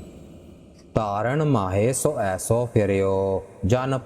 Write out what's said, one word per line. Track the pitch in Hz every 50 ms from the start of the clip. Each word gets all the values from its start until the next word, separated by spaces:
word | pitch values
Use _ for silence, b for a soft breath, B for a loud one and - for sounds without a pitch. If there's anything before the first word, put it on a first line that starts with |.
| - - - - - - - - - - - - - - - - - - -
"ਤਾਰਨ | 113 110 104 101 104 107 120 139 156 156
ਮਾਹੇ | 151 135 110 95 92 92 101 107 123
ਸੋ | 131 - - 147 151 131
ਐਸੋ | 107 98 92 92 - - 113 117 123 117 -
ਫਿਰਿਓ, | 113 104 98 98 98 95 95 98 95 98 98 95 92 - - - - -
ਜਨ | 92 120 127 131 135 135 131 -